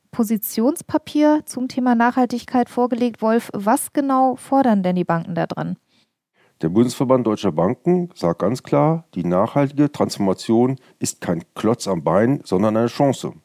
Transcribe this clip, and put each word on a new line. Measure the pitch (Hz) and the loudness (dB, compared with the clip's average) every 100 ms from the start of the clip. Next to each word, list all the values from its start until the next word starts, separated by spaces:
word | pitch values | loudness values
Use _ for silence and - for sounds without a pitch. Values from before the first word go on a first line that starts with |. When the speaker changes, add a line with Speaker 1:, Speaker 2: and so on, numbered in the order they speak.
| _ | _
Speaker 1:
Positionspapier | - 214 220 - - 240 339 - 311 - 302 302 302 | -4 -2 -2 -4 -2 0 -2 -4 -6 -2 2 2 2
zum | - - 254 | -2 -8 -6
Thema | - 247 233 | -2 0 2
Nachhaltigkeit | 240 262 240 240 - 254 240 | 2 2 0 -2 -2 -2 0
vorgelegt. | - 240 233 240 214 | 0 0 0 -2 -2
Wolf, | 220 233 - | 0 0 -2
was | 214 202 240 - | -4 0 0 0
genau | 294 277 262 262 247 | -4 0 2 2 0
fordern | - 269 262 202 | 0 2 4 2
denn | 180 | 2
die | 180 | 0
Banken | 175 165 165 | 0 -2 -2
da | 170 165 | -4 -4
drin? | - 160 180 _ _ _ _ _ _ _ _ | -4 -8 -8 _ _ _ _ _ _ _ _
Speaker 2:
Der | 80 | 0
Bundesverband | 98 123 - 131 131 | 2 2 2 2 2
Deutscher | 113 104 98 | 2 0 0
Banken | 78 90 127 175 180 175 - | 0 0 0 0 0 -2 -4
sagt | 85 85 | -2 0
ganz | 92 131 | -2 -4
klar, | - 143 147 165 - | -2 0 2 0 -4
die | 92 | -6
nachhaltige | 85 90 113 143 139 139 147 | -2 0 0 0 0 0 0
Transformation | - 101 - 98 92 - 113 127 131 _ - | 0 -4 -2 -2 -2 2 2 2 0 _ -10
ist | - - | -8 -6
kein | - 82 - | -6 -6 -6
Klotz | - 104 120 - | -4 -2 -2 -2
am | 90 | -4
Bein, | 76 90 117 143 | 0 2 2 0
sondern | - 113 107 110 | -2 0 0 0
eine | 117 | 0
Chance. | - 143 127 - - | 0 0 0 -6 -12